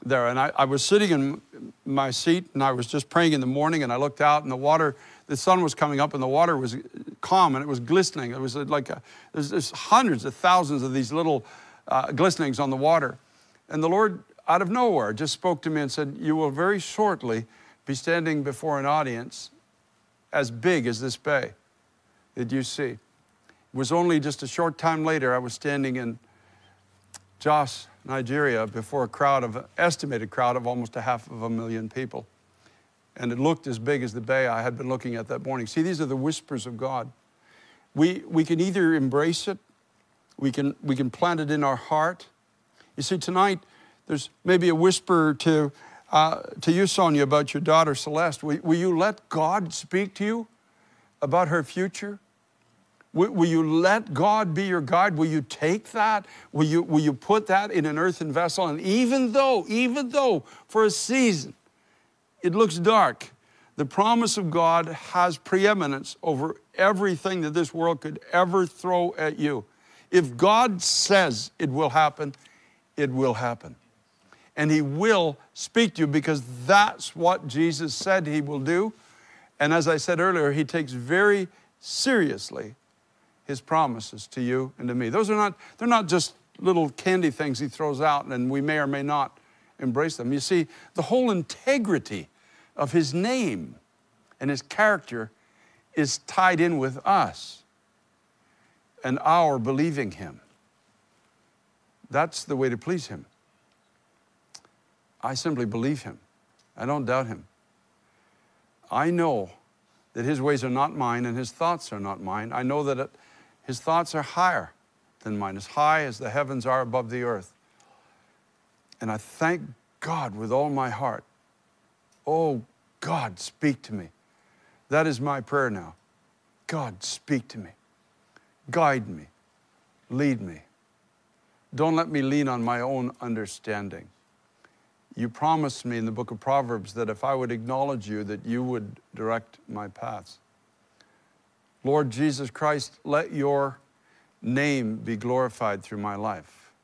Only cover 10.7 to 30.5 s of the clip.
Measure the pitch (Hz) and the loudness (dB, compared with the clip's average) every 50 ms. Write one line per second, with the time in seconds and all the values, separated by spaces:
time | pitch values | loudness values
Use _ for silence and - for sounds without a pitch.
10.7 | 147 135 127 131 131 135 127 113 147 160 170 160 147 120 - - - - - - | -2 -2 -2 -2 0 -2 -2 -2 -2 0 0 2 0 0 -2 -8 -20 -20 -20 -20
11.7 | - - - - 127 131 135 - 147 131 170 - - - 160 139 123 147 143 131 | -20 -12 -4 -2 0 0 0 0 2 4 4 4 4 2 0 -2 0 -2 -2 -2
12.7 | 131 131 139 156 170 160 139 123 - - _ _ _ _ _ _ _ _ _ - | 0 2 4 4 4 4 2 0 -6 -8 _ _ _ _ _ _ _ _ _ -8
13.7 | - 156 156 165 180 202 220 214 180 - - _ - _ - - 160 180 196 175 | -4 0 0 2 4 4 4 2 0 -4 -12 _ -20 _ 0 2 2 2 2 2
14.7 | 220 254 247 233 185 139 110 104 107 107 156 143 - - - 180 170 139 - 165 | 0 2 2 4 2 2 0 0 -2 -4 -4 -4 -4 -2 -2 -2 -2 -2 -2 -2
15.7 | 156 151 143 131 - 156 147 139 143 - - 156 156 160 156 143 135 147 175 196 | -2 -2 -2 -2 -2 -4 -4 -4 -4 -4 -2 0 0 2 0 0 0 0 0 0
16.7 | 208 190 - - - - 214 208 175 - 127 120 113 110 113 - _ - - - | 0 -2 -4 -6 -2 0 0 0 0 -2 -2 -4 -2 -4 -4 -8 _ -20 -20 -20
17.7 | _ _ _ - 139 131 - 165 170 170 160 160 156 147 135 143 131 - 156 156 | _ _ _ -8 -6 -4 -2 0 0 0 0 0 -2 -2 -2 -4 -6 -6 -4 -2
18.7 | 147 139 135 143 147 156 147 131 117 117 123 - - - - - _ _ _ _ | -2 0 0 2 2 2 0 -2 -4 -8 -8 -10 -14 -16 -18 -18 _ _ _ _
19.7 | _ _ _ _ _ _ _ _ _ _ _ - - 147 139 117 117 117 113 180 | _ _ _ _ _ _ _ _ _ _ _ -4 -2 -2 -2 -2 -4 -2 0 2
20.7 | 180 151 117 120 113 107 131 131 120 - - 151 147 131 - - - _ _ _ | 2 2 0 -2 -4 -4 -4 -6 -6 -4 -2 0 0 0 -2 -4 -10 _ _ _
21.7 | _ _ _ _ _ _ _ _ _ _ _ _ - - 123 117 131 135 127 - | _ _ _ _ _ _ _ _ _ _ _ _ -10 -8 -6 -4 -4 -4 -4 -4
22.7 | - - 143 120 104 104 _ _ _ _ _ _ _ _ _ _ _ _ _ _ | -6 -6 -6 -6 -8 -10 _ _ _ _ _ _ _ _ _ _ _ _ _ _
23.7 | - 127 135 117 165 170 175 175 165 151 139 151 135 - 143 127 - - 170 165 | -6 -4 -2 0 2 2 2 4 2 2 0 -2 -6 -6 -8 -8 -2 -2 -2 -2
24.7 | 147 - 160 165 160 156 156 160 160 151 131 127 123 127 127 120 110 - - 147 | 0 0 0 0 0 2 0 0 0 0 2 0 0 0 -2 -6 -10 -6 -4 -4
25.7 | 143 139 135 131 127 127 120 117 117 117 _ _ _ _ _ _ _ _ _ _ | -2 -2 -2 -2 -2 -4 -6 -6 -8 -10 _ _ _ _ _ _ _ _ _ _
26.7 | _ _ _ _ _ _ _ _ - - _ _ _ - - 151 151 151 143 123 | _ _ _ _ _ _ _ _ -20 -20 _ _ _ -2 2 4 4 4 2 0
27.7 | - - - - _ _ - 131 131 135 123 117 135 151 147 135 120 110 110 104 | -4 -12 -16 -20 _ _ -10 -6 -4 -4 -4 -2 0 0 2 2 2 0 -2 -2
28.7 | 101 113 107 - 143 139 123 110 - - 143 139 139 135 123 113 107 123 - - | -6 -8 -8 -4 -2 -2 -2 -2 0 2 2 4 4 2 0 -2 -6 -8 -12 -8
29.7 | - - 170 175 156 - - 147 127 110 113 101 - 131 123 123 | -2 0 0 0 0 -2 -4 -4 -4 -4 -6 -6 -2 0 0 2